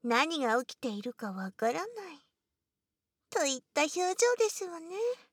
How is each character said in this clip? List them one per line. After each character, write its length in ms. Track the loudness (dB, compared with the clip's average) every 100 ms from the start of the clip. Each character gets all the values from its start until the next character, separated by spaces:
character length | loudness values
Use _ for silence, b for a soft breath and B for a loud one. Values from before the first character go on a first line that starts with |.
何 360 | 2 2 2 0
が 200 | 2 2
起 160 | 0 -8
き 20 |
て 120 | -6
い 120 | -6
る 120 | -8
か 180 | -8 -8
わ 220 | -6 -8
か 180 | -2 0
ら 160 | 0 -4
な 240 | -10 -14
い。 160 | -16 _ _ _ _ _ _ _ _ _ _ _
と 160 | 0 2
い 140 | 0
っ 40 | _
た 100 | 2
表 100 | 2 2
情 380 | 0 4 4 4
で 140 | 2
す 160 | 0 -8
わ 160 | -10
ね。 160 | -10 -4 -2 -4 -10